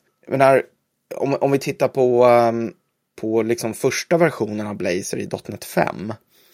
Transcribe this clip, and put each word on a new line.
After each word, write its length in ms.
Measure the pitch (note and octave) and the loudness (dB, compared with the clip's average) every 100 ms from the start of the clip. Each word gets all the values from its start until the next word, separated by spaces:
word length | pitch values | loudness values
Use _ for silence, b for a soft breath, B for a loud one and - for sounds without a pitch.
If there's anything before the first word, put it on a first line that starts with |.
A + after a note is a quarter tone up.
| _ _ - | _ _ -8
jag 40 | |
menar, 320 | C3+ C3+ C3+ - _ _ _ _ - | 2 4 4 2 _ _ _ _ -6
om, 200 | C3+ C#3 | -4 0
om 100 | C#3 | 0
vi 80 | C#3 | 0
tittar 300 | D3 C3+ C3+ | -2 -2 -2
på, 360 | C3+ B2 A#2+ | 2 2 4
ehm, 480 | B2 A#2+ A#2 A#2 A2+ - _ _ _ - | 6 6 4 0 -6 -10 _ _ _ -10
på 220 | A2 A2+ | -2 -2
liksom 320 | A2 A#2+ A2+ | 0 -2 -4
första 440 | G#2+ C3+ - - E3+ | -2 -2 -2 -2 2
versionen 480 | E3+ - G#2+ G#2+ G#2 | 2 0 -4 -4 -8
av 100 | G2+ | -6
Blazor 440 | F#2 F2+ - - | -4 -4 -4 -8
i 60 | G2+ | -6
dot 220 | - - | -8 -10
net 160 | G#2 | -14
fem, 480 | - - - - G2+ A2+ _ b b | -6 -2 -2 -4 -10 -12 _ b b